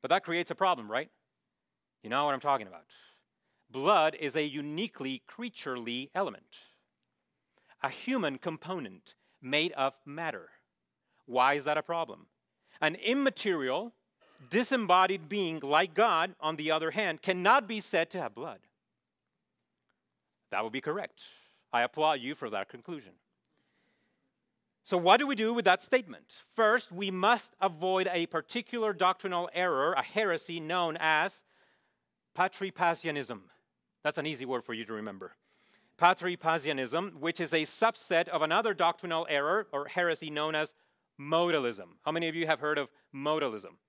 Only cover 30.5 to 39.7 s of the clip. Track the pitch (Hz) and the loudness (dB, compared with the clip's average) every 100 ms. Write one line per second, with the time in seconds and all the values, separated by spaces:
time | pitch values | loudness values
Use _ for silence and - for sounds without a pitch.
30.5 | 165 156 180 170 160 160 156 185 - _ | -8 -4 -2 -2 0 2 2 2 -4 _
31.5 | _ _ _ _ _ _ _ _ - 185 | _ _ _ _ _ _ _ _ -2 -2
32.5 | - 196 - 175 170 170 147 123 110 - | -2 -8 0 0 2 -4 -4 -6 -10 -14
33.5 | _ _ _ _ _ 151 151 151 143 123 | _ _ _ _ _ -4 -2 -6 -6 -4
34.5 | 127 - 113 110 110 107 98 92 _ _ | -6 -4 -10 -8 -8 -8 -12 -16 _ _
35.5 | _ _ _ _ - 175 185 180 175 160 | _ _ _ _ 4 4 4 -2 -2 0
36.5 | 160 143 139 127 151 196 165 156 - 165 | 0 0 -2 -2 -2 -4 -4 -4 -2 0
37.5 | 160 151 - 220 - - 170 175 170 156 | 0 0 2 2 0 0 0 2 0 2
38.5 | 180 220 185 170 - 175 165 170 147 143 | 2 0 0 0 0 -4 -4 -2 -2 0
39.5 | 196 208 | -2 -2